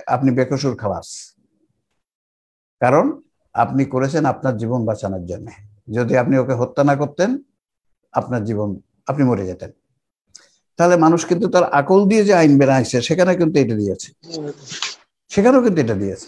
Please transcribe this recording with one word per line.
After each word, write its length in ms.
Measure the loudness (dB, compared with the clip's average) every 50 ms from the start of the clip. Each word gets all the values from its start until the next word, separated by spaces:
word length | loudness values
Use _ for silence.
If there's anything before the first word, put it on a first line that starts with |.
| -4 -4
আপনি 240 | -4 0 0 0
বেকসুর 440 | 0 0 -2 -2 -4 -4 -4 -4 -6
খালাস, 600 | -4 -6 -6 -6 -8 -10 -14 -18 -20 -20 -20 _ _ _ _ _ _ _ _ _ _ _ _ _ _ _ _ _ _ _ _ _ _ _ _ _ _ _ _ _ -2
কারণ 420 | 0 2 2 2 2 0 -2 -8 -14 _ _ _ _ _ -4
আপনি 320 | -2 -2 0 0 -2 -2
করেছেন 400 | -2 -2 -2 -2 -2 -2 -2 -2
আপনার 320 | -2 -2 -2 -2 -4 -4 -4
জীবন 280 | -4 -4 -4 -2 -2
বাঁচানোর 400 | -4 -4 -4 -6 -8 -8 -8 -8
জন্য। 260 | -10 -12 -12 -12 -16 -20 -20 -20 -20 _ _ _ -8
যদি 260 | -4 -4 -2 0 0 0
আপনি 200 | 0 2 0 0
ওকে 160 | 0 0 -2
হত্যা 300 | -4 -4 -4 -2 0 2
না 120 | 2 2
করতেন, 420 | 0 -2 -4 -2 -2 -2 -2 -2 -4 -8 _ _ _ _ _ _ _ _ _ _ _ _ _
আপনার 340 | -6 -6 -4 -4 -4 -4 -4
জীবন, 340 | -4 -4 -4 -4 -4 -6 -8 -12 _ _ _ _ -6
আপনি 160 | -2 0 0
মরে 200 | 0 0 -2 -4
যেতেন। 260 | -6 -10 -12 -14 -16 -18 _ _ _ _ _ _ _ _ _ _ _ _ -20 _ _ _ _ _ _ _ 0
তাহলে 180 | 2 4 4
মানুষ 300 | 6 4 4 4 2 0
কিন্তু 220 | -2 -2 -2 0 0
তার 160 | 2 2 2
আকল 440 | 2 2 0 2 4 4 4 4 4
দিয়ে 180 | 4 4 4
যে 80 | 4 4
আইন 260 | 6 6 6 6 6
বের 100 | 4 4
আনছে, 320 | 4 2 0 0 -2 -2
সেখানে 340 | -2 0 0 0 2 2 2
কিন্তু 240 | 0 0 0 2 2
এটা 160 | 2 2 0
দিয়েছে, 380 | -2 -2 -2 -4 -6 -10 -18 _ _ _ -16 -14 -12 -12 -12 -12 -14 -16 -18 -14 -12 -12 -12 -12 -14 _ _ _ _ _ -6
সেখানেও 320 | 0 2 4 4 4 4
কিন্তু 200 | 4 2 2 0
এটা 120 | 0 0 -2
দিয়েছে। 320 | -2 -4 -6 -6 -8 -14